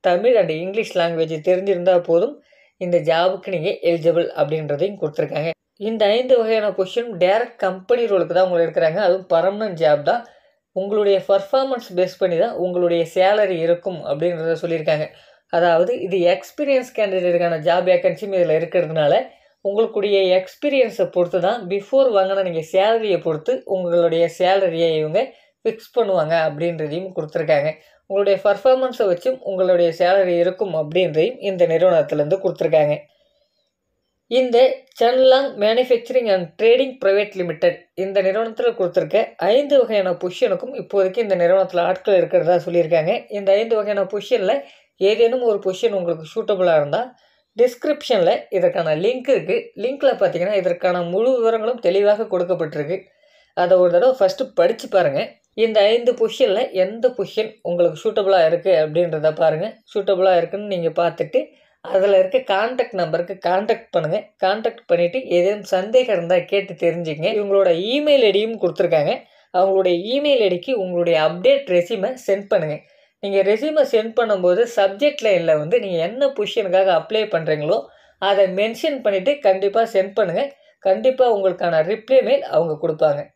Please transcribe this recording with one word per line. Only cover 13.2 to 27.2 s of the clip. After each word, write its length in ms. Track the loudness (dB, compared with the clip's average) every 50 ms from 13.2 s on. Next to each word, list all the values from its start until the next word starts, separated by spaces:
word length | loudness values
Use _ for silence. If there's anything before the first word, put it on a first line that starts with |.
| 2 2 4 2 2 0 0 -2
இருக்கும் 420 | 0 0 0 0 _ -8 -10 -8 -8
அப்படின்றத 500 | -8 -6 -2 -2 -4 -2 -2 -4 -4 -4
சொல்லியிருக்காங்க. 480 | -4 -4 -4 -4 -4 -2 -2 -2 -2 -2 -8 -10 -20 _ _ _ _ _ _
அதாவது 400 | -2 0 2 4 4 2 2 0 -2 -4
இது 160 | -4 -4 -2 0 2
எக்ஸ்பீரியன்ஸ் 640 | 2 2 0 -4 -16 -8 -6 -2 0 0 0 -2 -4
கேண்டிடேட்டுக்கான 680 | _ -4 -2 -2 -2 -2 0 0 0 0 0 0 -2 -2
ஜாப் 260 | 0 0 0 2 2
வேக்கன்சியும் 500 | 2 2 2 2 0 -2 -2 -8 -4 0
இதுல 200 | 0 0 2 2
இருக்கிறதுனால, 580 | 0 0 0 -2 -2 -2 0 -2 0 2 2 2 2 0 -4 -14 _ _ _ _ _ _
உங்களுடைய 540 | -4 -2 0 -2 0 -2 -4 -2 2 2 2 2 4
எக்ஸ்பீரியன்ஸை 760 | 2 0 0 -4 -14 _ -4 0 2 2 0 0 0 -4 -4
பொறுத்து 320 | -2 0 -2 -2 0 -2 -2
தான், 200 | 0 0 -2 -2 -6
பிஃபோர் 420 | -6 -6 -6 -6 0 2 2 2 4
வாங்கின 300 | 4 2 2 2 0 -2
நீங்க 200 | -2 -2 -4 -6 -8
சேலரியை 520 | -2 0 2 2 4 2 0 0 0 -2 -2
பொறுத்து 320 | 0 -4 -4 -4 -2 -4 -4 -4 -4
உங்களுடைய 600 | -6 -6 -4 -2 0 2 2 2 2 2 2 0 0
சேலரியை 600 | 0 0 0 2 2 2 2 0 0 0 0 0 0
இவங்க 260 | 0 -2 0 0 -2 -2 -2 -8 _ _ _ _ _ _
ஃபிக்ஸ் 280 | -6 -6 -6 -16 -6
பண்ணுவாங்க 420 | _ -2 0 2 0 0 0 0 0 0
அப்படின்றதையும் 680 | 0 -2 -2 -2 -4 -4 -4 -4 -6 -6 -6 -8 -8 -8
கொடுத்துருக்காங்க. 580 | -8 -8